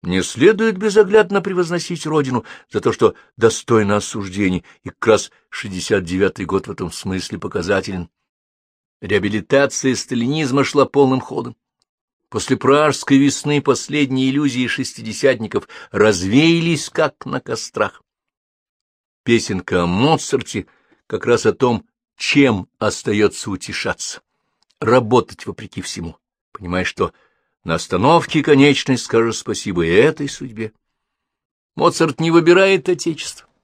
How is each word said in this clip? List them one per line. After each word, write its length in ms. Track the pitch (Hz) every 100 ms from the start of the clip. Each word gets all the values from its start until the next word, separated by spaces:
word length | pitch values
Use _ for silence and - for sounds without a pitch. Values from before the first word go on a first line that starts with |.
Не 220 | 87 92
следует 540 | 87 - 160 208 226 185
безоглядно 640 | 214 202 202 214 208 202
превозносить 640 | 190 180 170 175 - 170 156
Родину 400 | 151 135 123 - - _
за 80 | 104
то, 140 | 117
что 220 | - 110 - _ -
достойно 640 | 113 - - 117 104 104
осуждения, 680 | - 110 98 92 98 90 _ _
и 60 | -
как 180 | - -
раз 240 | 107 - _ _
шестьдесят 560 | - 104 92 82 104 85
девятый 400 | 92 98 - 87
год 220 | 95 95
в 40 |
этом 180 | 98 87
смысле 480 | - 98 92 - 92
показателен. 720 | - 101 87 98 92 95 87 _ _ _ _ _ _ _ _ _
Реабилитация 920 | 95 107 104 104 - 139 139 - 135 120
сталинизма 680 | - 120 117 151 147 135
шла 220 | - 147 135
полным 340 | 143 135 131
ходом. 380 | - - 120 - _ _ _ _ _ _ _
После 260 | 110 - 131
Пражской 640 | 127 143 151 135 - 135
весны 440 | 143 - 151 147
последние 680 | 139 127 - 147 139 131 131
иллюзии 380 | 139 147 120 123
шестидесятников 1000 | - 127 - 113 107 139 120 107 104 - - -
развеялись, 1000 | 104 107 95 92 123 160 170 165 151 -
как 360 | - 156 _ 135
на 160 | 131
кострах. 600 | - 113 - - 104 - _ _ _ _ _ _ _ _ _ _ _ _
Песенка 600 | - 117 - 98 - 92
о 20 | 87
Моцарте 800 | 92 139 165 - - - 107 - _ _ _ _
как 180 | 107 -
раз 200 | 120 -
о 60 |
том, 340 | 101 123 113 - _ _ _
чем 540 | - 143 139 104 90 _
остаётся 720 | 107 - - 104 101 - -
утешаться, 720 | 95 - - 113 - - - _ _ _ _ _ _
работать 680 | - 127 110 120 - - -
вопреки 360 | - 107 -
всему, 360 | - - 85 - _ _ _
понимая, 320 | - 90 90 87
что 260 | - 87 _ _ _ _ _ -
на 100 | 82
остановке 680 | - 90 120 170 165 160
конечной 560 | 143 143 143 139 - 127
скажешь 400 | - 117 113 110
спасибо 480 | - 104 - 87 82
и 40 |
этой 400 | 87 139 - 143
судьбе. 420 | - 127 107 107 _ _ _ _ _ _ _ _ _ _ -
Моцарт 460 | 160 - 160 135
не 100 | 165
выбирает 560 | 165 156 175 196 190 151
отечество. 640 | 175 - 156 - - _ _